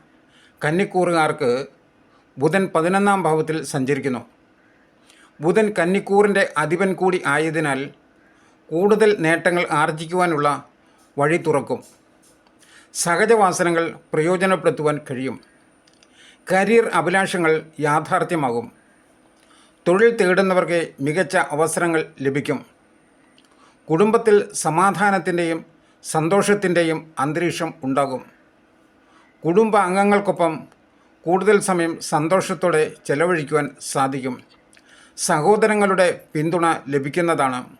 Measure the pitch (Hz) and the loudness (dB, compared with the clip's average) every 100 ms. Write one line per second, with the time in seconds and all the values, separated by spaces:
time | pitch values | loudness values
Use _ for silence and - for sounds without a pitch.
0 | _ _ _ _ _ _ 147 170 202 185 | _ _ _ _ _ _ -2 -2 -2 0
1 | 175 170 156 151 127 123 143 _ _ _ | 0 2 0 0 -2 -2 -6 _ _ _
2 | _ _ _ - 151 190 190 165 165 196 | _ _ _ -2 0 0 0 0 0 2
3 | 202 196 156 156 156 156 135 147 131 139 | 2 2 0 0 -2 -6 -6 -4 -2 -2
4 | 131 123 - _ _ _ _ _ _ _ | -4 -6 -10 _ _ _ _ _ _ _
5 | _ _ _ - 156 185 214 208 170 190 | _ _ _ -4 0 2 0 0 0 -2
6 | - 196 208 196 190 147 151 175 190 180 | 2 2 4 2 0 -2 -2 0 -2 0
7 | 185 185 - 147 160 156 151 135 143 - | 0 0 0 0 0 -2 -2 -4 -8 -14
8 | _ _ _ _ _ _ _ 156 202 208 | _ _ _ _ _ _ _ -2 2 4
9 | 220 - 160 165 180 175 175 151 160 156 | 4 2 0 0 0 0 0 0 0 -2
10 | 160 180 175 151 147 135 - _ _ _ | -6 -2 0 0 0 -2 -8 _ _ _
11 | _ - 147 170 156 143 113 120 - _ | _ -2 0 0 0 -2 -2 -8 -10 _
12 | _ _ _ _ _ _ _ - _ - | _ _ _ _ _ _ _ -20 _ -6
13 | 175 170 214 226 190 170 175 165 165 156 | -2 0 2 4 4 2 0 0 -2 -8
14 | _ 156 160 180 190 180 165 160 151 147 | _ -2 0 0 0 0 0 0 -2 -4
15 | - 127 131 110 - _ _ _ _ _ | -6 -8 -8 -10 -16 _ _ _ _ _
16 | _ _ - _ - 190 196 233 220 175 | _ _ -20 _ -2 0 4 4 4 0
17 | 160 190 190 185 160 156 156 - 147 151 | 0 0 0 0 0 0 -4 -4 0 0
18 | 143 180 160 170 131 117 110 - _ _ | 0 -2 -2 -2 -2 -4 -8 -16 _ _
19 | _ _ _ _ _ _ _ _ - 185 | _ _ _ _ _ _ _ _ 0 4
20 | 233 226 185 185 190 180 160 170 160 - | 4 4 2 2 2 2 2 -2 -4 -4
21 | 139 156 180 185 - 147 160 165 175 160 | -4 -2 0 -2 -2 -2 -2 0 0 -2
22 | 156 - 135 139 143 127 - _ _ _ | -4 -6 -4 -2 -4 -6 -8 _ _ _
23 | _ _ _ _ _ _ _ _ - 160 | _ _ _ _ _ _ _ _ -2 0
24 | 214 233 226 202 - - 165 160 196 175 | 2 2 4 2 2 -4 -2 2 0 2
25 | 208 196 165 175 170 165 - _ _ _ | 0 0 -2 -2 -2 -4 -8 _ _ _
26 | - 156 160 196 196 202 190 170 165 160 | -6 -2 2 2 2 0 2 2 0 -2
27 | - - 139 156 175 - 160 - 131 135 | -8 -6 -4 -2 -2 -2 -6 -6 -4 -2
28 | 135 127 - _ _ _ _ _ _ _ | -2 -4 -12 _ _ _ _ _ _ _
29 | _ _ _ _ 156 180 226 196 185 190 | _ _ _ _ 0 2 4 2 2 2
30 | 202 202 196 165 165 156 - _ _ _ | 2 2 0 0 -2 -2 -12 _ _ _
31 | _ _ 165 185 190 202 - 180 165 160 | _ _ -2 0 2 2 2 0 -2 -4
32 | - 160 156 185 - 180 180 156 156 - | -4 -2 2 0 0 -2 0 2 0 -4
33 | - 143 175 170 143 151 139 - - 147 | -4 0 0 0 -2 -4 -4 -8 -8 -2
34 | 135 139 127 123 - _ _ _ _ - | -2 -4 -8 -10 -14 _ _ _ _ -20
35 | - - - 160 160 214 220 214 202 190 | -20 -8 -2 0 2 4 2 2 2 2
36 | 180 - - 156 160 175 165 160 - 143 | 2 0 -6 -4 -2 0 0 -2 -4 -4
37 | 139 180 170 156 135 123 - | -2 -2 0 0 -2 -4 -10